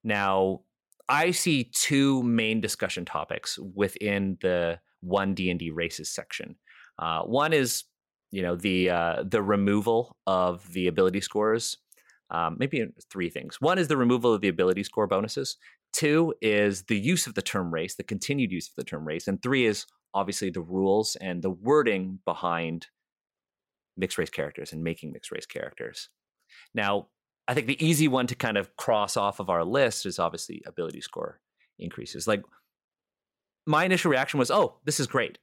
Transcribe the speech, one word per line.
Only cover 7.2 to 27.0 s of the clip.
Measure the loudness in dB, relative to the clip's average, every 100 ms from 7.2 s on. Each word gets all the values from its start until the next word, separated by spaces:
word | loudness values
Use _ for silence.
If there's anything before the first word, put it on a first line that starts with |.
one | 0 0 2
is, | 2 2 -2 -8 _ _ _ _
you | -4
know, | -2 0
the, | 0 2 2
uh, | 2 0 -2
the | 0 0
removal | 2 2 4 2 2 0 0 -6 0
of | 2 2 -2 -8
the | -2 0
ability | 4 2 2
scores. | -2 0 2 0 -2 -10 _ _ _ _ _
Um, | -2 -2 -2
maybe | -4 -2 -4 -10 -12
three | -6 -6
things. | -6 -12 -2
One | 0 2
is | 2
the | 4
removal | 4 4 4
of | 4
the | 2
ability | 2 2 2
score | -2 -2 2
bonuses. | 2 0 -4 -6 -10 -18 _ _
Two | -2 2 4 2 0
is | 2 4 4 0
the | -2 -2
use | 2 0 -2
of | -4
the |
term | -4 -4 -2
race, | -4 -4 -8
the |
continued | -8 -6 -4 -2 0
use | -2 -8
of | -10
the |
term | -8 -8 -6
race. | -6 -4
And | -4
three | 0 2 2
is | 0 -8 _ _
obviously | -4 -4 -4 -4
the | -6
rules | -4 0 2 2 0 -4
and | -6 -4
the | -4
wording | -4 2 4 4 0 -2 -6 -6
behind | -2 0 0 -2 -6 -10 _ _ _ _ _ _ _ _ _ _ -6
mixed | -4 -2
race | -4
characters | -4 -6 -8 -12
and | -6
making | -6 -6 -12
mixed | -14 -14
race | -14 -12
characters. | -12 -12 -10 -14 -12 -18 _ _ _ _ -20 -10
Now, | -2 0 0